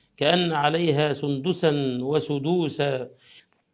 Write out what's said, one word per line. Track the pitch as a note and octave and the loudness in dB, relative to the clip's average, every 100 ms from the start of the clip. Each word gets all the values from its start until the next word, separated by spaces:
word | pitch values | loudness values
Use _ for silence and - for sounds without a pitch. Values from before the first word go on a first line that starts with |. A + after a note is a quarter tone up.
| _ - | _ -2
كأن | C#3+ F3+ E3+ | 2 2 2
عليها | D#3 D3 D#3+ E3+ C#3+ D3+ | 2 2 2 2 2 2
سندسا | C#3 D3 C#3 D3+ F3 E3 D3 C3+ B2 | 0 -2 -2 -2 0 2 2 0 -2
وسدوسا". | C3 D#3 D3+ C#3+ C#3+ F3 D#3 - C#3+ C3 B2 - _ - _ _ _ | 0 -2 -2 -4 0 0 -2 -2 -2 -2 -8 -16 _ -20 _ _ _